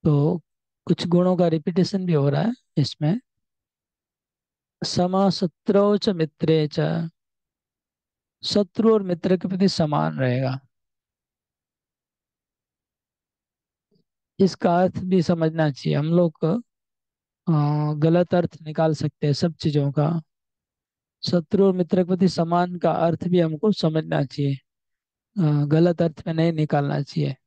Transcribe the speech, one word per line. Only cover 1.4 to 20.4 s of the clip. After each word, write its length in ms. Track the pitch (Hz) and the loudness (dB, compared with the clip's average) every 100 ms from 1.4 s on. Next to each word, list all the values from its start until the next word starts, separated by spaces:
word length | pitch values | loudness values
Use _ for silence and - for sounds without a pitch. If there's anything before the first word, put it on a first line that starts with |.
| 175 | 0
repetition 580 | 160 151 175 170 196 180 | 0 -2 -2 -2 -2 -2
भी 80 | |
हो 160 | 156 139 | 0 2
रहा 120 | 143 | 0
है 120 | 202 254 _ - | -2 -4 _ -4
इसमें। 420 | 135 - 151 220 _ _ _ _ _ _ _ _ _ _ _ _ _ _ _ _ - | -4 -2 -2 -2 _ _ _ _ _ _ _ _ _ _ _ _ _ _ _ _ -6
समा 440 | - 180 190 196 | -2 0 2 0
शत्रौ 680 | 170 185 _ - 202 202 208 | 0 -4 _ 0 2 4 2
च 120 | - | 0
मित्रे 600 | 180 160 _ - 160 151 | -2 -4 _ 0 0 0
च, 360 | 156 156 165 165 _ _ _ _ _ _ _ _ _ _ _ _ _ | -2 -2 -2 -6 _ _ _ _ _ _ _ _ _ _ _ _ _
शत्रु 500 | - 208 196 - 226 | -4 -2 -2 0 2
और 100 | 220 | 2
मित्र 340 | 190 170 190 180 | 0 -4 -2 -2
के 100 | 180 | -2
प्रति 200 | 185 190 | 0 0
समान 520 | - 156 147 156 156 | 0 -2 0 -2 -2
रहेगा। 400 | 127 123 131 131 _ _ _ _ _ _ _ _ _ _ _ _ _ _ _ _ _ _ _ _ _ _ _ _ _ _ _ _ _ _ _ _ _ _ _ _ _ - | -2 0 -2 -6 _ _ _ _ _ _ _ _ _ _ _ _ _ _ _ _ _ _ _ _ _ _ _ _ _ _ _ _ _ _ _ _ _ _ _ _ _ 0
इसका 420 | 190 - 190 175 | 0 2 0 2
अर्थ 160 | 185 - | 2 0
भी 240 | 185 190 | 0 0
समझना 500 | 156 170 160 160 156 | 2 0 0 0 -2
चाहिए। 260 | 131 156 147 | -2 -2 -2
हम 80 | 151 | 2
लोग, 400 | 170 175 - 160 | 2 2 0 -2
अ, 1500 | 220 - _ _ _ _ _ _ _ - 156 147 151 151 | -2 -6 _ _ _ _ _ _ _ -2 0 2 0 -2
गलत 420 | 151 160 175 175 180 | 0 2 2 2 0
अर्थ 220 | 170 - | -2 -6
निकाल 320 | 156 156 160 | -12 -2 0
सकते 340 | 151 151 _ 151 | 0 -4 _ -2
हैं 60 | |
सब 200 | 139 175 | 0 -2
चीजों 380 | 156 165 147 143 | -2 -2 0 0
का। 300 | 139 151 165 - _ | 0 0 -2 -8 _